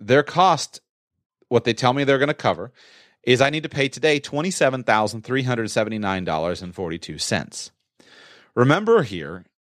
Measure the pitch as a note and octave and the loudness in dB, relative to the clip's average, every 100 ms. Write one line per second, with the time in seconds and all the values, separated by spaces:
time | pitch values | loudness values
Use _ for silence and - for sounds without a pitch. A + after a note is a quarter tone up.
0 | G#2 C3+ C#3+ E3+ F#3 D3+ - - _ _ | 2 4 4 2 4 2 -2 -14 _ _
1 | _ _ _ _ _ A#2+ A#2+ A2 B2 C3+ | _ _ _ _ _ 0 2 0 0 2
2 | C3+ C3+ C#3+ - A2+ F2 A2 _ _ _ | 2 2 2 0 -2 -2 -6 _ _ _
3 | _ _ - B2 C#3 D3+ D3+ C#3+ C#3 - | _ _ 2 4 4 2 -6 -4 -4 0
4 | D#3 D3 - C#3+ F3 F3 C#3+ C3 A#2 G#2+ | 0 0 -2 -4 -4 2 2 2 0 2
5 | G#2+ A#2 G#2+ C3 B2+ A#2+ A2 A#2+ A2 A2 | 2 -4 -4 -4 -2 -2 -2 -2 -2 -2
6 | G2+ F#2+ F2+ D#2+ E2 F2 F#2 F2 F2 E2 | -2 -2 -2 -2 -4 -6 -10 -10 -8 -8
7 | - D2+ - G2+ - - - _ _ _ | -10 -10 -4 -4 -4 -14 -16 _ _ _
8 | _ - - - _ - B2 F3 G#3+ A3+ | _ -20 -20 -20 _ 0 2 2 4 2
9 | B2 F#2 D2 F2+ - _ | 2 -6 -10 -14 -18 _